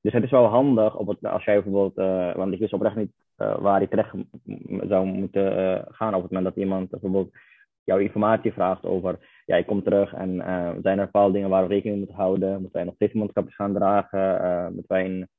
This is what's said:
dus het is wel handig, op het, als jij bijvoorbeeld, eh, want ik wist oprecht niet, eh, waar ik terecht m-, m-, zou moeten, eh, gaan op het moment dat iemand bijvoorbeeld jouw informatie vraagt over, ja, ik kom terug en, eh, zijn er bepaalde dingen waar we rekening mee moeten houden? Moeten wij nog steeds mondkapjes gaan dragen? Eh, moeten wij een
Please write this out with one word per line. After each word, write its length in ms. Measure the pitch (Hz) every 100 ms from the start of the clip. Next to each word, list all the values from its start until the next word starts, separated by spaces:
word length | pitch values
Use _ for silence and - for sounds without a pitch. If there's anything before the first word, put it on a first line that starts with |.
dus 120 | 107
het 100 | 120
is 80 | 117
wel 160 | 131 117
handig, 500 | 117 143 113 107 -
op 100 | 98
het, 180 | 101
als 200 | 104 98
jij 180 | - 104
bijvoorbeeld, 340 | 101 98 98 95
eh, 380 | 95 92 90
want 180 | - 95
ik 60 | 95
wist 140 | 107
oprecht 240 | 98 104 101
niet, 160 | 101 _ _ _
eh, 220 | 53 -
waar 240 | 101 98
ik 80 | 98
terecht 220 | - 107
m-, 160 | 95 - -
m-, 460 | - 101 - 98 98
zou 180 | 98 95
moeten, 500 | 95 95 98 98 95
eh, 260 | 95 92 -
gaan 260 | - 113
op 80 | 95
het 80 | 90
moment 240 | 95 92
dat 100 | 92
iemand 260 | 98 95 92
bijvoorbeeld 420 | 95 98 95 92 - - _ _ _
jouw 140 | - 95
informatie 540 | 101 - 107 110 110
vraagt 320 | 101 92 92
over, 580 | 87 92 90 85 _ _
ja, 120 | - 87
ik 100 | 85
kom 160 | 101
terug 300 | 98 101 101
en, 280 | - 92 92
eh, 300 | 90 92 87 98
zijn 160 | 98 98
er 60 |
bepaalde 280 | 95 101 101
dingen 160 | 98 98
waar 140 | 95
we 120 | 92
rekening 220 | 101 110 101
mee 100 | 98
moeten 180 | 87
houden? 280 | 95 95 95
Moeten 200 | 98 95
wij 120 | -
nog 100 | 87
steeds 180 | - 104
mondkapjes 420 | 110 104 - 95
gaan 200 | - 101
dragen? 680 | 98 98 101 98 98 95 92
Eh, 240 | 90 87
moeten 320 | 87 - - 95
wij 80 |
een 240 | 92 92 90